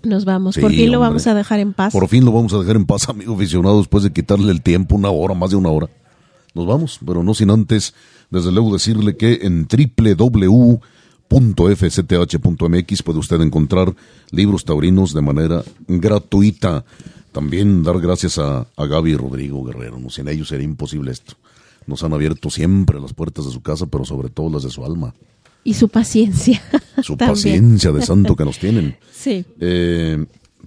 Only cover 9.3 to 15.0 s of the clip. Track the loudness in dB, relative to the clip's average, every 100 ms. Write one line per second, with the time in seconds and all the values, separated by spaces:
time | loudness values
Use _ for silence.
9.3 | 2 0 -2 0 2 2 2 2 4 2
10.3 | 4 4 6 6 4 -2 _ _ _ _
11.3 | 4 4 2 2 2 0 -2 0 0 0
12.3 | 0 -2 0 0 0 0 -6 -4 -4 -2
13.3 | 0 2 0 0 2 0 -4 _ _ _
14.3 | -2 0 0 -2 0 2 2